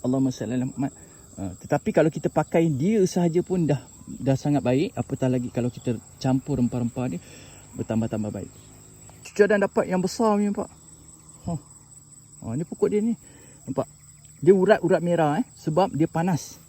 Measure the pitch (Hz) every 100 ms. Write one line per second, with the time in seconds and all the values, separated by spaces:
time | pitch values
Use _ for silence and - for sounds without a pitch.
0 | 123 135 135 123 107 127 127 - 139 -
1 | - - - - 82 87 - 147 - 180
2 | 156 151 175 - 156 170 170 131 175 220
3 | 180 185 175 165 - 185 151 139 - -
4 | - - 127 135 147 143 123 131 202 -
5 | - 135 127 127 123 - 120 - - 110
6 | - - 135 131 139 131 120 123 117 131
7 | 127 175 - - - - - - - 110
8 | 113 107 107 101 92 - - - - -
9 | - - - - 202 208 196 - - 185
10 | 180 - 226 208 208 208 - - - -
11 | - - - - - 165 - - - -
12 | - - - - - 120 170 - 190 208
13 | 226 226 - - - - - - - -
14 | - - - - 151 196 185 208 170 175
15 | 175 170 151 156 - - - 160 190 156
16 | 160 170 180 160 - -